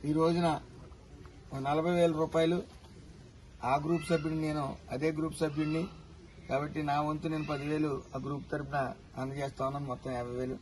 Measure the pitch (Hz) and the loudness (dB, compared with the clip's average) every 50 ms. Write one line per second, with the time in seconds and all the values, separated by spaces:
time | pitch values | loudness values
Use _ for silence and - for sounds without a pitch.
0 | - 147 151 156 160 170 170 175 170 165 151 135 - - - - - - - - | 0 2 4 6 6 6 6 6 4 4 2 0 -4 -12 -18 -18 -18 -18 -18 -20
1 | - - - - - - - - - - 135 135 135 139 147 156 160 175 175 175 | -20 -20 -18 -18 -18 -18 -18 -18 -14 -10 -6 -2 0 2 2 4 4 4 6 6
2 | 170 170 156 156 165 151 - 165 165 165 175 175 - - - - - - - - | 6 6 6 4 0 4 4 4 6 6 4 2 0 -6 -14 -20 -20 -20 -20 -18
3 | - - - - - - - - - - - - - 123 135 143 147 156 170 165 | -18 -18 -18 -18 -20 -20 -20 -20 -20 -20 -12 -4 0 2 2 2 2 2 0 0
4 | 160 - 170 160 147 160 160 160 156 156 151 151 147 - - - - - - 131 | 4 2 2 2 2 0 0 0 0 0 0 0 -2 -4 -6 -10 -8 -8 -4 0
5 | 151 160 156 156 160 160 - - 160 156 143 151 156 151 156 160 175 196 - - | 2 2 2 2 -2 -2 0 0 -2 0 2 0 0 2 0 0 -2 -4 -6 -14
6 | - - - - - - - - - - - 139 147 147 147 156 151 143 143 147 | -18 -18 -18 -18 -20 -20 -18 -16 -4 -2 0 0 0 0 -2 -2 0 2 2 2
7 | 151 151 156 151 156 160 156 151 151 147 147 139 143 147 151 151 156 151 139 131 | 2 0 -2 -2 -2 -2 -2 -2 -2 -2 -2 -2 0 0 2 2 2 2 0 -2
8 | - - - 135 131 139 143 139 - - 151 147 143 139 143 143 131 120 - - | -6 -6 -8 -6 -4 -4 -4 -4 -4 -4 -4 -4 -4 -2 0 0 0 -2 -4 -10
9 | - - - 135 131 135 135 143 143 135 - - 135 135 139 147 143 135 127 - | -16 -12 -8 -6 -6 -4 -4 -4 -4 -4 -4 -2 -2 -2 -2 -4 -4 -4 -6 -6
10 | - 131 127 123 120 120 123 123 127 127 131 - | -4 -4 -4 -4 -4 -4 -4 -4 -2 -2 -4 -6